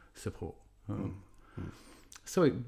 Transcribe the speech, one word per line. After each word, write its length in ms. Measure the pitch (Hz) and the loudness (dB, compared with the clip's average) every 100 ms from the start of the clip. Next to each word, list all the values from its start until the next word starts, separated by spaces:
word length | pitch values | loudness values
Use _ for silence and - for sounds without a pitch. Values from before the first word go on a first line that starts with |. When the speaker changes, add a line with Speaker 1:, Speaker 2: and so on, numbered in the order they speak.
| - | -20
Speaker 1:
support. 400 | - 104 - 87 - - - - | -8 -6 -4 -8 -8 -18 -14 -4
Um, 280 | 104 98 95 - - - - | -2 -2 -4 -12 -20 -14 -8
Speaker 2:
Mm. 60 | |
Mm. 60 | 95 - - - - - | -8 -8 -18 -20 -20 -16
Speaker 1:
so, 180 | - - | 0 6
it, 100 | 156 90 | 8 6